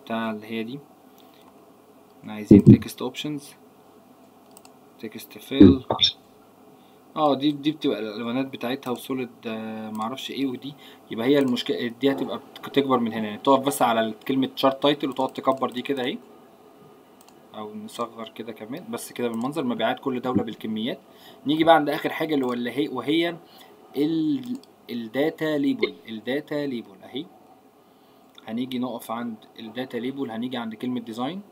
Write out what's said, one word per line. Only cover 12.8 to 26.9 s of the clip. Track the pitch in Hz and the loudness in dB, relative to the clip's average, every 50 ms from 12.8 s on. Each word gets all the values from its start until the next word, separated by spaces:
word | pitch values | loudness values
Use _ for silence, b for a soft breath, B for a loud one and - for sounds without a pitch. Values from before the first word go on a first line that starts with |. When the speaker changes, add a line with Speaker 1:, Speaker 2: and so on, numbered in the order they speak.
| 135 131 131 120 | 2 4 2 2
Speaker 1:
من | 120 113 113 | 2 0 -2
هنا. | 113 110 | -4 -4
يعني | 104 104 107 | -4 -6 -2
تقف | - 139 135 127 127 | 4 4 4 4 4
بس | 143 135 - 135 | 0 0 2 2
على | 120 113 113 | 2 4 2
ال-، | 113 110 107 - - - | 2 0 -2 -8 -4 -2
كلمه | 131 135 131 127 - | 0 0 0 -2 -2
شارت | - - 135 135 - - | 2 2 2 2 2 2
تايتل | 143 147 143 - 139 | 2 2 2 -2 -6
وتقعد | 123 131 131 123 - | -2 -2 -2 -4 -4
تكبر | - - 135 135 - 127 117 | -2 0 0 0 0 0 -4
دي | 120 123 120 | -4 -6 -4
كده | - 143 131 123 | -4 -4 -2 -2
اهي. | 135 196 240 - - - - - - - - - - - - - - - - - - - - - - - - - - - | -4 -4 -6 -10 -16 -20 -20 -20 -20 -20 -20 -20 -20 -20 -20 -20 -20 -20 -20 -20 -20 -20 -20 -20 -20 -20 -20 -20 -18 -14
او | 107 107 107 107 | -12 -12 -10 -12
نصغر | 107 107 113 - - 120 113 117 113 113 - | -12 -14 -12 -8 -8 -8 -8 -8 -14 -14 -14
كده | - - 113 117 110 | -12 -14 -12 -12 -12
كمان. | - 110 107 131 147 - 113 | -14 -12 -12 -12 -12 -10 -8
بس | 113 117 - - - | -10 -8 -10 -10 -8
كده | - 120 117 | -4 -4 -4
بالمنظر. | 113 113 117 135 147 165 139 | -2 -2 -4 -4 -4 -4 -4
مبيعات | 123 117 110 110 120 131 - | -4 -2 -2 -2 -2 -2 -2
كل | - 139 123 123 | -4 -4 -4 -2
دوله | 117 127 123 - 117 | -2 0 0 0 0
بالكميات. | 113 101 - - 110 110 110 110 131 185 - - B B B B B B B B | -2 -8 -10 -8 -6 -6 -4 -4 -6 -6 -8 -12 B B B B B B B B
نيجي | 131 151 156 160 | -2 2 2 6
بقى | 165 165 | 8 8
عند | 156 147 147 | 6 6 2
اخر | 147 156 - 151 | -2 -2 -2 -4
حاجه | - - 160 156 156 | -2 -2 -2 0 0
اللي | 139 131 | 0 0
هو | 123 123 | 0 -2
اللي | 120 120 120 | -2 -4 -4
هي، | 113 135 147 - | -2 -2 -4 -2
وهي | 131 123 113 135 156 165 170 175 170 165 - B B B B B B B - - - | -4 -6 -2 0 2 2 2 0 -2 -6 -14 B B B B B B B -20 -10 -2
ال-، | 131 147 156 165 160 156 156 147 131 123 123 123 - - - - _ - - | 0 0 0 2 0 2 2 0 0 -2 -6 -8 -10 -10 -16 -20 _ -14 -10
الداتا | 120 120 117 110 110 131 147 160 160 - 160 156 151 147 | -8 -8 -8 -4 -2 0 0 0 0 -2 -4 -2 0 0
ليبل. | 143 139 135 110 - - - - - - | 0 0 0 0 -2 -4 -4 -8 -14 -12
الداتا | 110 107 - 120 131 147 147 - 156 147 147 | -12 -10 -6 -4 -4 -4 -4 -6 -6 -6 -4
ليبل | 143 127 117 107 - | -4 -6 -8 -10 -12